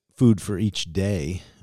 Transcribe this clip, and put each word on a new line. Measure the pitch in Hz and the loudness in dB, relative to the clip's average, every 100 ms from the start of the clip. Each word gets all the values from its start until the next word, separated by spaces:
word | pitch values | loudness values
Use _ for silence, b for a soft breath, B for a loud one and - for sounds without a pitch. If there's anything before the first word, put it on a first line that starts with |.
| _ | _
food | - 123 101 | 2 4 4
for | - 98 | 0 -2
each | 104 - - | -2 -4 -6
day. | 82 98 98 73 95 B B | -2 -2 -2 -4 -8 B B